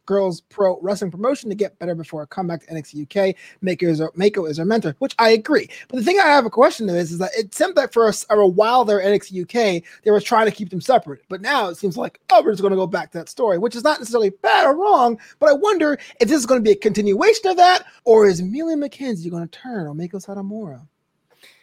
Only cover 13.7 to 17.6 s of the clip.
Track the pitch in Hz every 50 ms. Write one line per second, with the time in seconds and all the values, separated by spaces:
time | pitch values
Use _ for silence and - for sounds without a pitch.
13.7 | 226 233 226 302 302 - 254 220 233 240 220 196 196 - - - - 392 - 277
14.7 | 285 320 381 415 392 294 254 240 233 - - - _ - 294 311 285 277 381 415
15.7 | 415 339 320 302 294 - - - - - 240 208 302 302 247 220 262 254 214 214
16.7 | 202 202 - 220 185 208 208 208 196 220 330 427 440 - - 370 370 349